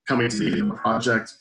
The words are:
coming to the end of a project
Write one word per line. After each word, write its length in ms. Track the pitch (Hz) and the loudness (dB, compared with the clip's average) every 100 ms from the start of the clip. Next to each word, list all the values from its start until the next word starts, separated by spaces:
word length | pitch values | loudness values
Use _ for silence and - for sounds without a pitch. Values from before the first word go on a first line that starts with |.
| - | -2
coming 220 | 123 117 | 0 0
to 80 | 107 | 0
the 80 | - | 0
end 160 | - | 0
of 80 | 104 | 0
a 40 | |
project 600 | - 110 117 120 113 - - | -2 -2 0 2 0 -2 -10